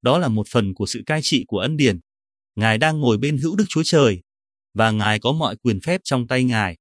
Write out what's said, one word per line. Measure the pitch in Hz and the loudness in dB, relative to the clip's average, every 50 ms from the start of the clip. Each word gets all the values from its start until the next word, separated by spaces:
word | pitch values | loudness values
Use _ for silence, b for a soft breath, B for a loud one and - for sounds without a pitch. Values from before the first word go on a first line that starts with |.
| - | 2
Đó | 120 135 170 | 2 2 2
là | 180 139 | 2 0
một | 110 107 104 - | 0 -2 -2 -2
phần | - 123 110 98 92 | 0 -2 0 0 -4
của | - 104 | -6 -6
sự | - - 117 107 | -6 -6 -10 -6
cai | - 156 156 147 | -4 -4 -4 -2
trị | - - 135 - - | 0 0 0 -2 -2
của | - 98 | -6 -4
ân | 92 127 156 | -2 -2 0
điển. | 147 143 123 98 85 _ _ _ _ _ _ _ _ _ _ _ | 2 2 2 2 0 _ _ _ _ _ _ _ _ _ _ _
Ngài | - 104 113 110 110 | -2 0 0 2 2
đang | 135 156 156 156 | 0 0 0 0
ngồi | 147 123 110 101 | 2 2 2 2
bên | 135 143 151 135 | 0 -2 -2 -2
hữu | 131 160 175 | -2 -2 0
Đức | 202 220 190 | 0 -2 0
Chúa | - 160 160 | 0 -2 -2
Trời, | - - 160 139 120 98 90 - _ _ _ _ _ _ _ _ _ _ | 2 4 4 4 4 2 0 -8 _ _ _ _ _ _ _ _ _ _
và | 101 113 113 | 0 2 2
Ngài | 110 107 104 107 107 107 | 2 2 0 0 0 0
có | - 120 143 | 0 -2 -2
mọi | 160 156 120 98 | 0 -2 -4 -4
quyền | - _ 123 110 95 | -2 _ -2 -2 -2
phép | - 160 175 185 _ | -2 -4 -4 -4 _
trong | - 143 127 120 | -4 -4 -2 -2
tay | 113 127 127 127 | -2 -2 0 0
Ngài. | 127 120 110 104 92 85 - | 0 0 0 0 -2 -4 -8